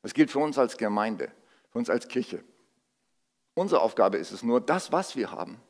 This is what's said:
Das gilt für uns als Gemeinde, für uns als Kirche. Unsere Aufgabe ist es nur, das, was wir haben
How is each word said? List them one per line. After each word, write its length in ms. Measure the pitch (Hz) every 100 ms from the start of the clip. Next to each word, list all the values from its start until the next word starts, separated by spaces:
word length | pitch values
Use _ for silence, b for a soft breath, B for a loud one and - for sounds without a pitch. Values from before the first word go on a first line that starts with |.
Das 120 | 107
gilt 160 | 147 151
für 80 | 139
uns 180 | 151 139
als 200 | 123 -
Gemeinde, 520 | 110 104 107 104 - - b b b
für 80 | 120
uns 120 | 120
als 180 | 117 -
Kirche. 340 | 127 117 - - _ _ _ _ _ _ _ _ _ _
Unsere 280 | - 190 151
Aufgabe 340 | 113 - 98 98
ist 160 | -
es 100 | 98
nur, 180 | 117 120
das, 300 | 120 - -
was 260 | 165 190 135
wir 160 | 98
haben 280 | - 87 110